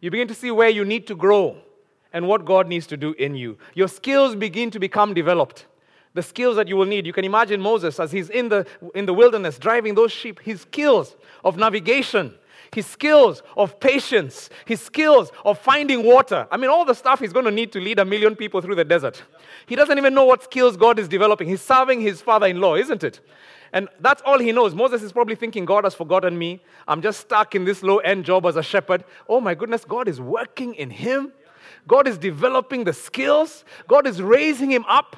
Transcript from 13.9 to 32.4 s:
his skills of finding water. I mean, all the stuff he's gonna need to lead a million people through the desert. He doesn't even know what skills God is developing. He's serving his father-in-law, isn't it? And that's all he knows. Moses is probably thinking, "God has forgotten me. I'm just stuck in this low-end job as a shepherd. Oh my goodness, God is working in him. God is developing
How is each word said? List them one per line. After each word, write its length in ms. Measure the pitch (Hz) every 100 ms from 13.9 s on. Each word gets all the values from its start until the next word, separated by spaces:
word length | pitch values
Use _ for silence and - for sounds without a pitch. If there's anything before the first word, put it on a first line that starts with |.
| 269 - 226 143 - - - -
his 160 | 226
skills 500 | - - 311 285 175 -
of 160 | 202 208
finding 460 | - 277 294 262
water. 420 | 226 247 254 180 113
I 80 | 196
mean, 100 | 262
all 160 | 311
the 100 | 330
stuff 260 | 247 - 262
he's 120 | 240
gonna 180 | 254 247
need 220 | 208 226
to 80 | 208
lead 180 | 185 214
a 60 |
million 320 | 190 208 208 214
people 240 | 214 185
through 140 | 175
the 100 | 196
desert. 380 | 156 170 135 - - _ - -
He 100 | _
doesn't 220 | 247 294 277
even 160 | 277
know 140 | 269 262
what 180 | 247
skills 320 | - 262 247 185
God 220 | 220 226
is 100 | 185
developing. 400 | 185 208 208 165
He's 140 | 190
serving 400 | - 262 262 254
his 180 | 214 175
father-in-law, 560 | - 220 202 180 185 160
isn't 280 | 233 240
it? 160 | 143 - _ _ - - -
And 140 | 185 196 _
that's 240 | 196 277
all 160 | 262 277
he 140 | 233
knows. 200 | 226 226
Moses 300 | 165 254 240
is 80 | 208
probably 240 | 208 233
thinking, 300 | 220 226 220
"God 180 | 175 196
has 140 | 196 185
forgotten 420 | 165 185 185 170
me. 220 | 170 180 _ _ -
I'm 160 | 151
just 160 | 180 208
stuck 380 | - 220 208 202
in 80 |
this 180 | 185 196
low-end 420 | 190 196 175 196
job 220 | 160 185 175
as 80 |
a 80 | 160
shepherd. 400 | 151 202 - 180 180 - _
Oh 120 | 240
my 160 | 220 170
goodness, 280 | 226 233
God 220 | 160 226 240
is 140 | 139
working 560 | 127 196 247 - 247 208
in 140 | 139
him. 420 | 107 175 269 277 _ _ _ - - -
God 180 | 247 269
is 100 | 196
developing 680 | 185 147